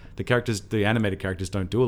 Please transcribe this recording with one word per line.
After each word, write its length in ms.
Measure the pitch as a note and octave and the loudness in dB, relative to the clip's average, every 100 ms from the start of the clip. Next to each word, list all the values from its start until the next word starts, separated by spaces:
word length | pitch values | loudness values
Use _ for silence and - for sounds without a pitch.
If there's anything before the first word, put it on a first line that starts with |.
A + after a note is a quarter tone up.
| - | -16
the 80 | - | -6
characters, 360 | G2 B2 A#2 G#2 | 2 2 2 -4
the 240 | - A2 | -2 0
animated 340 | G2+ A#2 G#2 F#2+ | 2 2 0 -2
characters, 300 | F#2+ F2 F#2 | -4 -4 -4
don't 180 | G2 F2+ | -4 -2
do 140 | |
a 20 | A2+ | 0